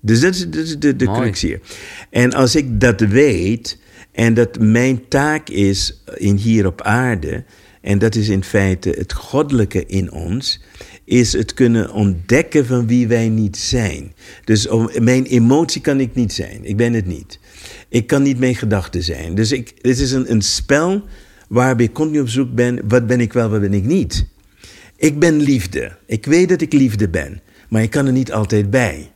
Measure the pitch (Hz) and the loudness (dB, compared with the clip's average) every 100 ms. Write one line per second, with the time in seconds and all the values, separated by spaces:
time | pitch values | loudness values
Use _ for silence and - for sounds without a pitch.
0 | 104 113 165 185 175 156 160 151 147 131 | 2 2 2 0 -6 -6 -8 -2 -2 0
1 | - 110 120 92 87 92 - - - - | -2 -2 -4 -2 -4 -6 -12 -20 -18 -20
2 | - 107 123 131 127 156 135 107 123 98 | -6 0 2 2 2 2 0 2 2 2
3 | 110 110 147 92 92 117 - - _ - | 2 4 4 2 -2 -4 -6 -16 _ -20
4 | - - 113 113 117 - 110 113 127 127 | -14 0 2 4 2 2 2 4 2 0
5 | - 139 147 156 - 92 98 98 - - | -2 -2 0 -4 -6 0 0 0 -4 -8
6 | - - 101 101 110 113 92 85 - 113 | -18 -4 0 0 2 2 2 -2 -2 0
7 | 127 104 76 - - _ _ _ - 101 | 0 -2 -4 -8 -10 _ _ _ -2 2
8 | 110 110 104 98 92 107 98 92 95 - | 2 0 0 -2 0 0 0 0 -2 -4
9 | - - - 170 147 135 101 95 - 98 | -6 -10 -4 -2 0 0 0 -2 -4 -4
10 | 90 76 85 110 - - - - - - | -4 -6 -6 -6 -6 -8 -10 -20 -20 -20
11 | - 123 113 - 107 - 123 117 101 104 | -2 0 2 0 -4 2 2 4 0 0
12 | 101 87 87 127 170 156 123 127 117 123 | 0 0 0 0 2 0 0 0 2 0
13 | 117 117 113 110 104 87 - 127 107 73 | 2 2 2 0 -2 -4 -4 -2 -2 -6
14 | 71 - - - - 110 107 113 113 - | -14 -20 -20 -16 0 0 2 0 0 2
15 | 117 127 127 127 117 143 165 - 139 135 | 2 2 2 4 4 4 2 -2 -2 0
16 | 127 127 113 - 64 - - 98 117 117 | -2 -2 -4 -4 -10 -12 -6 0 2 0
17 | 90 78 - - _ - - - - 131 | -2 -8 -12 -20 _ -20 -20 -20 -4 -2
18 | 117 143 139 127 127 120 113 101 90 87 | 0 2 2 2 0 0 0 -2 -2 -6
19 | 82 67 82 92 110 131 113 _ 123 127 | -6 -6 -6 -2 0 -2 -6 _ -2 0
20 | 135 135 127 117 98 - - 139 170 196 | 0 -2 0 0 0 -4 0 2 2 -2
21 | 202 - - _ _ 117 127 120 113 - | -6 -20 -20 _ _ 0 2 2 0 0
22 | 156 151 127 117 127 120 120 123 104 123 | -2 0 -2 -2 -2 0 0 -2 0 0
23 | 113 123 117 123 113 107 101 101 98 185 | 2 0 0 0 0 0 0 0 2 0
24 | 110 - - _ _ _ - - - _ | 0 -2 -4 _ _ _ -20 -20 -20 _
25 | 156 147 170 156 143 131 87 78 57 - | 0 2 2 4 2 0 -2 -6 -8 -12
26 | _ 110 139 160 185 180 165 147 131 104 | _ -6 2 2 4 2 2 2 2 2
27 | 101 82 69 92 _ _ _ 110 113 147 | -2 -2 -6 -14 _ _ _ 0 0 0
28 | 139 131 127 110 104 107 101 127 117 71 | 0 0 0 -2 0 0 2 0 0 -4
29 | - | -14